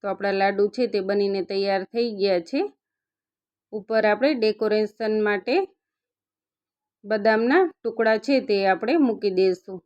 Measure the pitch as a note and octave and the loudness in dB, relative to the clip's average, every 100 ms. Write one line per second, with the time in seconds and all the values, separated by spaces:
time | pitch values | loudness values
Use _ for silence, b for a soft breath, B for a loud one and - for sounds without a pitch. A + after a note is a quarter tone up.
0 | G3+ F#3+ G3+ G3 G3 G3 G3+ A3+ A#3+ G#3 | -6 -4 -2 0 0 2 0 0 -2 -2
1 | F#3+ G3+ G3+ G3 F3+ G3 G3 G3 F#3+ A#3 | -2 0 0 -2 -4 -4 -2 -2 -4 -4
2 | A#3+ G#3 G3 F3+ F3 C4+ G4+ _ _ _ | -4 -2 0 0 -2 -4 -6 _ _ _
3 | _ _ _ _ _ _ _ G#3+ G3+ A3 | _ _ _ _ _ _ _ -14 -4 0
4 | G#3+ G#3+ C4 C#4+ A3 G#3+ G#3+ G#3+ G#3+ _ | 2 2 0 0 -2 0 0 0 -2 _
5 | A3 G#3+ G#3 G#3 F#3+ D4+ F#4+ _ _ _ | -4 -2 0 -2 -2 -2 -2 _ _ _
6 | _ _ _ _ _ _ _ _ _ _ | _ _ _ _ _ _ _ _ _ _
7 | G3+ G#3+ G3+ A3 A#3 D4+ F#4 - A#3 A3+ | -6 0 2 2 4 2 2 -2 -10 -2
8 | A3+ A3 A3 C4+ - G3+ G3 F#3 G#3+ E4 | 0 0 2 0 2 0 2 0 0 2
9 | C4+ G#3+ G#3 F#3 F#3+ F3+ - F#3+ | 2 0 -2 2 2 0 -8 -18